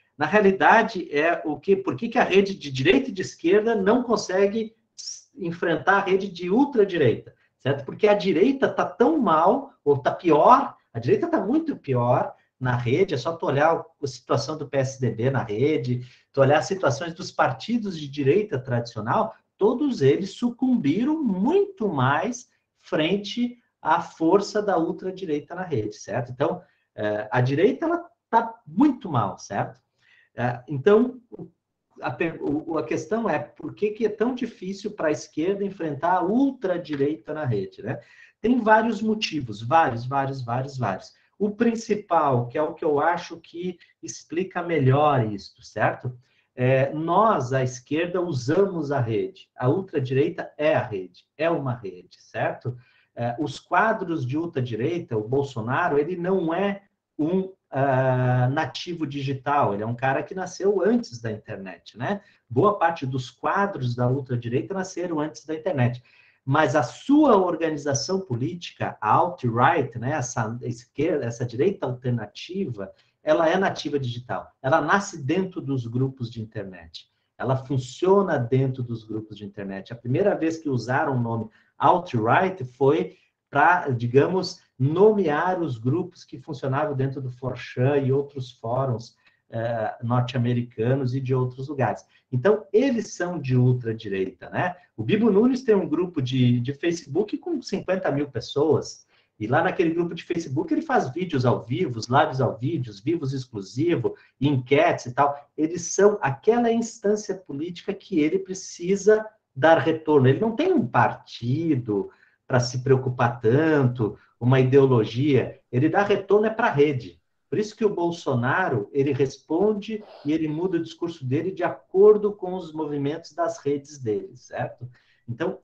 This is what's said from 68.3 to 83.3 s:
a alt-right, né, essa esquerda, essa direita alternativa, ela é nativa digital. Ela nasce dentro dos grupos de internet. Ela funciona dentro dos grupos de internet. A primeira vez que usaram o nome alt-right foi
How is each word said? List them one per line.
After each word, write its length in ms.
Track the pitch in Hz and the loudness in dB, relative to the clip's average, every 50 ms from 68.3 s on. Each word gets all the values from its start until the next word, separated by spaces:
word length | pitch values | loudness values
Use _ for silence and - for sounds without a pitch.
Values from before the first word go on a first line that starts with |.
| 120 113 127 165 180 175 - - - - 110 - - - | -6 -4 -4 -6 -6 -8 -12 -14 -10 -8 -8 -8 -6 -4
a 120 | 107 107 | 0 2
alt-right, 880 | 117 147 170 175 175 - - 117 110 120 127 147 175 160 127 - - 110 | 2 2 2 0 -2 -4 -4 -2 0 2 2 2 2 2 -2 -4 -6 -6
né, 140 | 113 131 156 | -6 -4 -4
essa 440 | 151 131 - - 127 110 107 117 123 123 | -4 -4 -4 -4 -4 -4 -4 -6 -8 -8
esquerda, 640 | 123 120 - - _ _ - 147 175 160 143 117 | -10 -10 -10 -14 _ _ -4 -2 -2 -2 -2 -4
essa 200 | 120 120 - 123 | -4 -6 -6 -6
direita 400 | 123 - 123 151 196 196 - 151 | -6 -2 0 0 0 0 -2 -6
alternativa, 1080 | 131 127 - - 123 120 113 104 - - - - - 175 196 190 139 117 98 95 - - _ _ _ _ _ | -6 -6 -6 -4 -2 -2 -2 -4 -8 -12 -16 -14 -10 -6 -6 -6 -6 -6 -8 -10 -12 -14 _ _ _ _ _
ela 260 | - 147 156 170 165 156 | 0 0 2 2 2 2
é 80 | 175 | 2
nativa 440 | 190 196 180 - - - 151 143 139 | 2 0 0 -2 -4 -6 -4 -4 -4
digital. 520 | 131 120 113 123 - - 98 90 - - _ _ | -4 -4 -8 -8 -8 -8 -8 -10 -10 -12 _ _
Ela 220 | - 131 151 165 | -2 0 0 0
nasce 400 | 147 160 190 202 196 - - 160 | 2 2 2 0 0 -2 -10 -8
dentro 400 | 135 131 160 190 190 185 - 170 | -4 -2 0 0 -2 -4 -6 -8
dos 240 | 139 135 139 127 117 | -6 -4 -4 -4 -4
grupos 460 | 113 113 123 135 135 131 - 120 107 | -4 -2 -2 -2 -2 -4 -6 -10 -10
de 100 | - 113 | -8 -10
internet. 640 | 107 - - 107 98 95 92 87 82 82 - - - _ _ _ _ _ _ - | -12 -10 -10 -10 -10 -10 -12 -16 -18 -20 -20 -20 -20 _ _ _ _ _ _ -6
Ela 180 | 98 123 131 | -4 -2 -2
funciona 840 | 127 - - 143 123 - - - - 175 185 190 202 190 180 160 131 | -2 -2 -4 -4 -4 -4 -6 -6 0 2 4 4 4 4 2 0 -2
dentro 420 | 120 117 131 131 135 131 127 - | -2 0 2 2 2 0 -2 -4
dos 220 | 120 113 113 107 - | -6 -8 -8 -10 -10
grupos 340 | - 107 107 107 - 104 98 | -8 -10 -10 -10 -10 -14 -14
de 80 | 104 | -14
internet. 480 | 98 - 104 98 98 95 95 95 - 113 | -14 -12 -12 -10 -10 -10 -10 -12 -12 -14
A 20 | |
primeira 380 | - - 117 131 165 202 202 180 | -10 -6 -2 0 2 2 2 2
vez 240 | - 160 160 160 - | 0 0 -2 -2 -4
que 100 | - 147 | -4 -4
usaram 480 | 131 117 110 120 127 147 160 143 135 | -4 -2 -2 -2 -2 0 0 0 0
o 60 | 123 | -2
nome 260 | 120 117 113 110 107 - _ _ _ _ _ - | -2 -2 -2 -4 -6 -8 _ _ _ _ _ 0
alt-right 880 | - 151 175 175 175 - - 113 107 117 131 170 190 185 - - 127 | 4 4 4 4 2 -2 -2 0 2 4 4 4 2 0 -2 -6 -10
foi 540 | 123 - - 139 135 151 170 185 - - _ _ _ | -10 -4 0 2 4 4 4 0 -4 -8 _ _ _